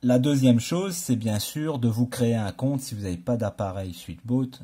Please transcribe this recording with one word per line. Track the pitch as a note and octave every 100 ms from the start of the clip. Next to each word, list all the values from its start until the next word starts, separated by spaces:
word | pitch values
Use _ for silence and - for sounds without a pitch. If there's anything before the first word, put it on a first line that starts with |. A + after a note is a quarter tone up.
La | B2 B2
deuxième | C3+ C#3 C3 A#2
chose, | - E3+ F#3+
c'est | E3+ - A#2+
bien | A2 G#2
sûr | - D3+ D#3 C#3+
de | A#2
vous | A2 B2
créer | B2 A#2+
un | A2+ G#2
compte | - C3 C#3
si | -
vous | G#2+
n'avez | G2+ F2
pas | G#2 A#2+
d'appareil | G#2+ - G2 F#2+ F#2+
Switchbot, | E2+ - E2 A2+ B2+ B2+ -